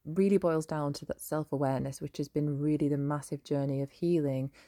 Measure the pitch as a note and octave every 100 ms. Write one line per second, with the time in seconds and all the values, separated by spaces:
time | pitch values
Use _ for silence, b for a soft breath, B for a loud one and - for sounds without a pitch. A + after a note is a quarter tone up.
0 | D#3 E3 G3 G3 F3 D#3+ D#3 D#3 C#3+ C#3
1 | - - - D3+ D3+ C#3 C#3 C3 C3+ -
2 | D3 - C#3+ D3 D3 C#3+ D3+ D3+ C#3+ C#3+
3 | C#3+ D3 - C#3+ - C#3+ C#3 C#3 C#3 -
4 | F3 E3+ C#3+ C3 C3+ B